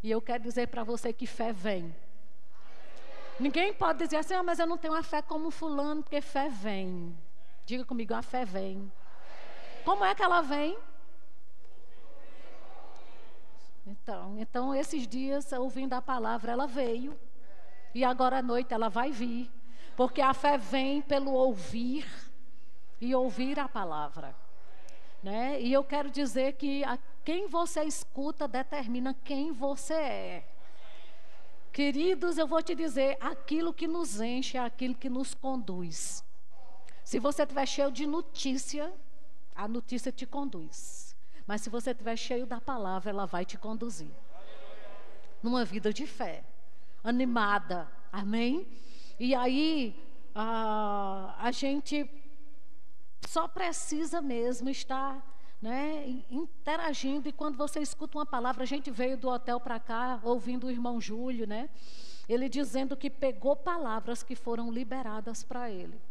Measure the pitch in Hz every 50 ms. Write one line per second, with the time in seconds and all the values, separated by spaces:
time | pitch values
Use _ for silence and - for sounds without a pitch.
0 | - 220 220 226 226 - 240 247 220 240 233 247 240 233 - 240 226 208 240 226
1 | - 240 226 - 254 220 - - 226 233 220 185 175 214 196 180 165 165 160 -
2 | - - - - - - - - - - - - - - - - - - - -
3 | - - - - - - - - 247 285 - 320 359 403 415 - 381 320 320 262
4 | 339 - 311 302 302 - 370 370 359 349 339 320 339 330 349 339 339 311 311 330
5 | 320 - - 302 302 - 320 311 320 330 285 - 320 320 294 285 285 294 302 302
6 | 294 - 294 285 285 - - 277 277 302 247 196 190 214 202 190 190 185 180 175
7 | 170 170 170 160 - - - - - - - - - - 233 254 247 - 254 233
8 | 226 196 226 226 233 - - 254 254 196 180 190 190 190 190 196 202 196 - -
9 | - - - - - - - - - - - - - - - - - 330 381 415
10 | 403 370 403 403 403 359 349 349 320 262 285 294 294 320 392 466 - - - -
11 | - - - - - - - - - - - - - - - - - - - -
12 | - - - - - - - - - - - - - - - - - - - -
13 | - - - - - - - - - - - - - - - - - 190 202 -
14 | - 247 208 180 180 190 202 214 226 220 - 247 247 269 269 269 311 - 330 294
15 | 240 208 226 254 262 269 277 285 277 - 269 247 254 262 - 262 269 269 254 254
16 | - - 262 247 220 220 233 233 208 233 240 247 277 277 233 277 254 233 226 240
17 | 247 285 294 - - - - - - - - - - - - - - - - 233
18 | 262 247 254 247 254 254 254 262 247 247 233 247 254 - 247 220 226 220 196 226
19 | 254 294 285 214 247 240 233 233 247 - - - - - - - - - - -
20 | 254 254 254 294 269 269 262 269 - 285 285 269 202 190 247 269 262 269 285 294
21 | 285 - 294 277 277 277 269 254 262 262 220 190 175 - - 233 240 247 262 302
22 | 277 - - - - - - - - - - - - - - - - - - -
23 | 226 247 262 254 254 254 190 202 254 269 294 285 277 254 - 226 190 170 156 151
24 | 151 143 - 165 143 135 131 - - - - - - - - - - - - -
25 | - - - - - 190 202 220 247 269 285 269 240 240 269 269 269 277 294 294
26 | 285 285 - 277 285 247 190 262 262 269 285 - 294 285 277 277 277 233 247 262
27 | - - - - - - 320 359 415 349 262 339 349 339 - 320 302 311 - -
28 | - - - 269 277 302 320 - 302 254 208 254 262 - 302 294 254 220 240 247
29 | 254 262 262 - - - 285 269 285 330 302 226 277 277 277 269 - - 320 320
30 | 302 254 208 196 190 180 180 170 - - - - - - - - - - - -
31 | - - - - - - - - - - - - - - - - 285 285 247 277
32 | 330 359 370 269 - 349 330 294 320 - 320 320 330 - 339 269 330 311 220 277
33 | 269 269 269 - 240 285 349 - - - 294 320 330 339 - - 320 330 330 349
34 | 330 262 202 208 226 233 247 254 262 - - 262 247 233 - - 254 254 254 -
35 | - 262 247 254 269 - - - - 262 262 254 214 190 185 180 175 165 156 -
36 | - - - - - - - - - - - - - - - - - - - -
37 | - - - - 226 285 285 320 294 294 262 285 277 254 - - 285 277 247 226
38 | 302 294 294 339 - - - - - 269 262 269 - - - 294 294 339 381 -
39 | - - - - - - - - - - - - 202 214 233 240 - - 247 240
40 | - 262 247 - 262 247 - 285 285 269 214 175 160 156 - - - - - -
41 | - - - - - - - - - - 208 214 - 226 208 240 226 262 240 240
42 | 208 226 226 226 - - 247 240 254 226 247 226 - - 269 240 202 185 190 190
43 | - 214 196 196 196 180 - 175 185 - - - - 214 220 220 233 240 190 170
44 | 160 147 - - - - - - - - - - - - - - - - - -
45 | - - - - - - - - - 233 247 254 233 165 180 214 190 214 208 220
46 | 294 311 - - 240 180 160 - - - - - - - - - - - - -
47 | - 220 240 247 262 247 233 233 208 202 202 202 170 165 180 175 160 - - -
48 | - - - 202 202 202 214 233 233 247 269 349 - - - - - - - -
49 | - - - - 240 247 262 247 247 254 262 277 302 320 320 294 254 214 - -
50 | - - - - - - - 208 220 226 226 226 226 214 214 214 214 208 202 202
51 | 196 196 190 196 190 185 - - 208 240 247 - 277 269 277 294 - - 294 294
52 | 294 - - - - - - - - - - - - - - - - - - -
53 | - - - - - - - 330 330 339 - 370 370 349 320 - - - 311 302
54 | 330 311 320 339 294 277 240 233 233 247 254 247 240 269 269 - - - 269 262
55 | 269 269 269 269 - - - - - - - - 214 220 247 262 285 302 311 302
56 | 294 262 254 262 - - 247 277 339 285 - - - 285 311 330 339 320 277 -
57 | - 269 277 294 254 302 - - 311 302 277 247 294 285 - 311 294 - - -
58 | 311 311 - 302 302 - 277 247 233 247 262 220 254 - 277 294 262 285 240 202
59 | 247 254 269 233 233 254 247 240 247 247 240 240 240 262 233 226 - - 226 226
60 | 247 254 254 233 226 233 247 240 - 247 247 254 247 254 247 240 240 240 240 233
61 | - - 214 226 247 262 254 226 226 202 208 220 269 - - - - - - -
62 | - - - - - - 226 247 262 269 - 277 285 220 196 262 269 254 285 277
63 | - 277 - - 277 269 233 196 208 269 285 285 - 370 339 349 302 233 220 220
64 | - 226 240 226 - - 262 - - 247 233 226 233 233 226 240 262 220 254 262
65 | 247 220 214 214 214 226 226 - - - 247 247 247 233 202 180 175 165 - 233
66 | - -